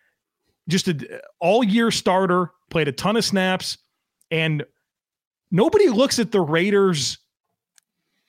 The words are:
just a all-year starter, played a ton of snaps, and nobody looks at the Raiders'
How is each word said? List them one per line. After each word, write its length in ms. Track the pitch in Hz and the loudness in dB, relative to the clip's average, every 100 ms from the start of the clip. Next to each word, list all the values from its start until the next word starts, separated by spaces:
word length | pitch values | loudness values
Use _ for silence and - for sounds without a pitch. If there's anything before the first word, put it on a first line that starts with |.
| _ _ _ _ _ _ - | _ _ _ _ _ _ -4
just 220 | 185 - | -2 -2
a 320 | 147 - - - - | -6 -8 -16 -20 -4
all-year 500 | 170 220 226 226 233 | 0 2 2 2 2
starter, 600 | - - 185 190 180 180 _ - | 0 0 0 2 0 -2 _ -6
played 200 | 165 147 | -2 -2
a 20 | |
ton 240 | 131 185 226 | -2 -2 -2
of 80 | |
snaps, 540 | - 196 185 185 - - _ _ _ _ - | 0 0 0 -2 -6 -12 _ _ _ _ -6
and 360 | 160 160 151 - _ _ _ _ _ _ _ _ | -4 -2 -4 -8 _ _ _ _ _ _ _ _
nobody 360 | 175 262 427 392 | 0 2 4 4
looks 320 | 214 277 - | 2 0 0
at 120 | 220 | 0
the 80 | 202 | 0
Raiders' 800 | 151 160 196 202 196 156 117 - _ _ _ _ _ _ _ _ _ _ | 0 0 2 2 2 0 -4 -8 _ _ _ _ _ _ _ _ _ _